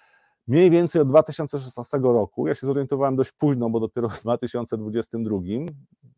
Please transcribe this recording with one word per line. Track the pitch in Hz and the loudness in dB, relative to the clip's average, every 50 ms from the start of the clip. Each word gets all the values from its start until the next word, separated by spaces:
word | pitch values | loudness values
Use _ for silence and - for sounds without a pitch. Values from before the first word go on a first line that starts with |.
| _ _ _ _ _ _ _ _ _ - | _ _ _ _ _ _ _ _ _ 0
mniej | 120 160 185 180 | 2 4 6 6
więcej | 160 170 175 170 - 170 | 6 4 2 2 2 2
od | 147 135 | 2 4
dwa | 131 156 151 | 6 4 4
tysiące | - 147 - 160 139 - 143 | 4 0 -8 -8 -6 -8 -8
szesnastego | 135 127 - - 120 - - 139 127 127 120 | -10 -10 -12 -12 -8 -4 -2 0 2 4 4
roku. | 117 101 101 _ - 123 - | 2 2 -2 _ -4 -4 -2
Ja | 151 | -4
się | - - 135 | -4 -2 -4
zorientowałem | 135 143 139 127 143 131 139 139 131 | -2 -2 -2 -4 -2 -2 0 0 0
dość | 131 131 - | 0 -2 -2
późno, | _ - - 147 139 123 117 113 | _ -2 0 0 2 2 0 -2
bo | 113 113 | -2 -2
dopiero | 110 110 - 127 117 113 | -2 -4 -4 -4 -4 -4
w | 98 - | -6 -6
dwa | - 110 120 113 | -4 -4 -4 -2
tysiące | - 120 - 123 120 - - 110 | -4 -6 -6 -6 -6 -6 -6 -6
dwudziestym | 107 107 107 117 113 - - 113 113 | -6 -4 -4 -4 -6 -6 -6 -6 -4
drugim, | 110 107 95 90 90 104 123 156 175 151 139 131 _ _ _ _ 123 _ | -4 -4 -4 -4 -4 -6 -6 -8 -8 -12 -16 -20 _ _ _ _ _ _